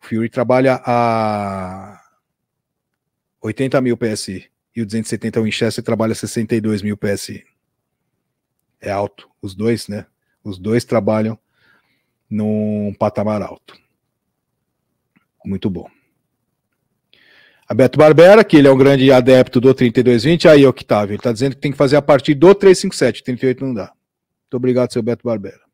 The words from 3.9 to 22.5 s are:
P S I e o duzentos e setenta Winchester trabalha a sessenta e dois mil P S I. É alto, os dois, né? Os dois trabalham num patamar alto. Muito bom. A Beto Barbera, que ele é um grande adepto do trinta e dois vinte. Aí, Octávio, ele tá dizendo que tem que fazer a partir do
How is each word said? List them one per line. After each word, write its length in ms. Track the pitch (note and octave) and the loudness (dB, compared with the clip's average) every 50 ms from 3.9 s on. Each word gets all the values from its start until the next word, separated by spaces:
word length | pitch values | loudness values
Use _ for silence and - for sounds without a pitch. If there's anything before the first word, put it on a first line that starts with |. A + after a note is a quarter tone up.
| A#2+ | -2
P 120 | A2+ - A2+ | -2 -4 -6
S 240 | G#2+ G#2 - - | -6 -6 -10 -12
I 180 | F#2+ F#2 - _ _ _ _ _ _ | -14 -14 -16 _ _ _ _ _ _
e 60 | A#2+ | -10
o 40 | A#2 | -10
duzentos 220 | G2+ G#2 A2+ A2 - | -6 -6 -8 -6 -6
e 40 | |
setenta 280 | - G#2 - A#2 G#2+ A#2 | -8 -8 -8 -6 -4 -4
Winchester 420 | A2 A2 G#2+ - - A2+ G#2+ - | -4 -4 -4 -4 -4 -4 -4 -6
trabalha 300 | A2+ - A#2 G#2+ A2+ A2 | -6 -6 -4 -4 -2 -4
a 40 | A2+ | -4
sessenta 400 | - - G#2+ - - A2+ G#2+ A#2+ | -6 -8 -10 -6 -8 -6 -4 -4
e 40 | A#2 | -4
dois 220 | G#2+ A2 G#2+ G#2 | -2 -4 -6 -4
mil 160 | F#2 G#2 G#2 G2+ | -4 -6 -8 -6
P 100 | - A2 | -6 -6
S 220 | G2+ G2 - - | -6 -6 -8 -14
I. 140 | G#2 - _ _ _ _ _ _ _ _ _ _ _ _ _ _ _ _ _ _ _ _ _ _ _ _ _ _ _ _ | -16 -18 _ _ _ _ _ _ _ _ _ _ _ _ _ _ _ _ _ _ _ _ _ _ _ _ _ _ _ _
É 100 | - G2+ | -10 -8
alto, 380 | G2+ G2 G2+ G#2 _ _ - _ _ _ | -6 -6 -6 -8 _ _ -20 _ _ _
os 140 | - G#2 F#2 | -16 -16 -12
dois, 320 | F2+ G#2+ A#2 A#2+ A2 - - | -6 -4 -2 -2 -4 -6 -10
né? 180 | G#2 G#2+ - _ _ _ _ _ _ _ _ | -12 -14 -14 _ _ _ _ _ _ _ _
Os 140 | G#2+ G2 F2+ | -16 -16 -12
dois 260 | F2+ G#2 A2 A#2+ - | -6 -4 -4 -4 -4
trabalham 560 | _ - A2+ G2 G#2 A2 A2 G#2+ A2 A2 _ _ _ _ _ _ _ _ _ _ _ _ _ _ _ _ _ _ _ | _ -4 -4 -2 -2 -2 -2 -2 -4 -6 _ _ _ _ _ _ _ _ _ _ _ _ _ _ _ _ _ _ _
num 640 | A2 G#2+ G#2+ G#2+ G#2+ G#2+ G#2+ G#2+ G#2+ G#2+ G#2 G#2 G2 | -8 -6 -4 -4 -4 -4 -4 -4 -4 -6 -6 -8 -6
patamar 460 | _ - G#2+ - - G2+ G#2+ G#2+ G#2 | _ -4 -4 -4 -4 -6 -4 -4 -6
alto. 380 | F#2+ E2+ - - _ _ - _ _ _ _ _ _ _ _ _ _ _ _ _ _ _ _ _ _ _ _ _ _ _ _ _ _ _ _ _ _ _ _ _ _ | -8 -10 -14 -20 _ _ -20 _ _ _ _ _ _ _ _ _ _ _ _ _ _ _ _ _ _ _ _ _ _ _ _ _ _ _ _ _ _ _ _ _ _
Muito 240 | - G2 F#2+ - A2 | -10 -10 -6 -6 -6
bom. 180 | F#2 E2+ - - _ _ _ _ _ _ _ _ _ _ _ _ _ _ _ _ _ _ _ _ _ _ _ _ _ _ _ _ _ _ _ _ _ _ _ _ | -8 -8 -12 -16 _ _ _ _ _ _ _ _ _ _ _ _ _ _ _ _ _ _ _ _ _ _ _ _ _ _ _ _ _ _ _ _ _ _ _ _
A 40 | G#2+ | -2
Beto 240 | A2 C3 B2 - C#3 | 0 0 0 4 4
Barbera, 460 | D3+ D#3 D#3 C#3+ E3 F3+ G3+ A3 G#3+ | 4 4 6 8 8 8 8 6 6
que 140 | G#3+ - D3+ | 6 4 6
ele 100 | C#3 C#3 | 6 6
é 40 | |
um 60 | C3+ C3 | 6 6
grande 340 | C3+ C#3 C#3 C3+ B2+ C3+ | 4 4 4 4 4 4
adepto 500 | C3+ B2+ B2 B2 C3 B2+ B2+ - - B2+ | 4 4 6 6 4 4 4 2 0 2
do 120 | A2+ C3 C3 | 2 2 2
trinta 280 | - B2+ B2 A2+ - | 4 0 0 2 2
e 20 | B2 | 2
dois 200 | B2 B2 A#2 G#2+ | 2 2 2 2
vinte. 240 | C#3+ E3+ E3+ - F3 | 0 -2 2 6 6
Aí, 180 | D#3 D3 C#3 | 6 8 6
Octávio, 480 | C3+ B2 - - _ B2+ G#2+ G#2 G2 G#2 | 4 2 0 -4 _ -2 -2 -2 -4 -6
ele 80 | G2+ | -6
tá 100 | - B2+ | -6 -6
dizendo 240 | A#2+ G#2 B2+ C#3 B2+ | -4 -4 -4 -6 -6
que 60 | - | -6
tem 100 | - D3+ | -8 -8
que 60 | C3+ - | -2 -2
fazer 180 | D3 C3+ C3+ | 0 2 2
a 60 | D3 | 0
partir 320 | C#3+ - D3+ C3+ - - D#3 | 2 2 2 2 2 0 0
do 200 | C#3 C#3+ F3+ | 4 6 6